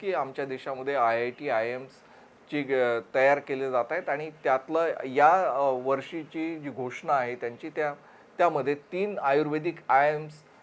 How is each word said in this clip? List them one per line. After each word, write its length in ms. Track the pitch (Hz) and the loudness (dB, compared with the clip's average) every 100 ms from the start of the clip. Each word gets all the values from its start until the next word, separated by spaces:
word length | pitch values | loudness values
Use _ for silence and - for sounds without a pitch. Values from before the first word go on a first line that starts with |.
की 140 | 196 | -4
आमच्या 300 | 170 135 135 | -4 -4 -6
देशामध्ये 500 | 135 131 147 131 135 | -6 -6 -8 -6 -2
आयआयटी, 560 | 139 117 117 123 123 143 | 2 2 2 -2 -4 -2
आयएम्स 400 | 113 117 127 135 - - - - _ - | -2 -2 -4 -10 -20 -20 -20 -20 _ -8
ची, 240 | 147 135 | -6 0
अ, 260 | 131 123 117 - | 2 2 0 -2
तयार 240 | 135 135 143 | 2 4 4
केले 320 | 139 131 135 | 0 -4 -2
जात 140 | 127 117 | -2 -2
आहेत 180 | 165 180 | -4 -4
आणि 220 | 143 156 156 | -6 -6 -4
त्यातलं 440 | 151 131 - 160 165 - | 0 0 0 -2 0 -2
या, 480 | 131 131 147 185 170 127 | -2 4 6 6 4 2
अ, 140 | 139 127 | 2 2
वर्षीची 760 | 135 135 131 165 143 160 160 160 | 0 0 -2 -10 -10 -6 -6 -6
जी 120 | 143 | -10
घोषणा 420 | 120 127 - 165 | -8 -8 -6 0
आहे 220 | 143 123 | 0 0
त्यांची, 340 | 120 120 120 160 | -4 -8 -10 -10
त्या, 260 | 156 151 143 - - - - | -4 -4 -6 -14 -20 -10 0
त्यामध्ये 360 | 175 151 135 | 2 2 0
तीन 440 | 143 - 180 208 190 | -2 -4 -4 -4 -2
आयुर्वेदिक 580 | 139 143 151 156 165 165 - | 2 2 2 -2 -4 -6 2
आयएम्स 440 | 135 147 151 156 - - - | 4 4 2 -6 -16 -20 -20